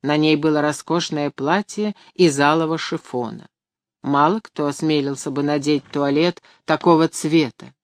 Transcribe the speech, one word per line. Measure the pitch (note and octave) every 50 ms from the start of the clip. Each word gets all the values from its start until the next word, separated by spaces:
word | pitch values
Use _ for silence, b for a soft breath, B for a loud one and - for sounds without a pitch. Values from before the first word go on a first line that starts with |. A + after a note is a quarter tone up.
На | - C#3 D3
ней | D3+ D3+ D#3 D#3
было | D3+ D3 D#3+ D3+ D3+
роскошное | D3 D3+ D3 - - - D#3 F3 E3 - D#3 D3+ D3 C#3+
платье | _ - C#3 C#3+ E3+ G3+ G3+ _ - G#3 G#3 G#3+ G3+ b b b b
из | - F#3 E3 C#3 C#3
алого | C#3+ D3 D3+ E3 E3 D#3 E3 D#3
шифона. | - - E3+ D#3+ _ - - B2 A#2+ A2+ A#2 A2+ - - _ _ _ _ _ _ _ _ _ _
Мало | - C3+ C#3+ C#3+ D3 D#3 G3 A3
кто | _ - _ - D3+
осмелился | C#3+ C3+ - E3 D#3 D3+ D3 C#3 C#3+ C#3 C3 - D3
бы | C3+ C#3
надеть | C#3+ D3 D3 D3+ C3+ D3 D3+ C#3+ - -
туалет | - D3 C#3+ C#3 C#3+ D3 E3 F3 F3 - b b b b b
такого | - D#3 D3 - F#3 E3+ D#3 E3 E3
цвета | - - - D#3+ D#3 E3 D3+ A#2 - _ - B2+ _ _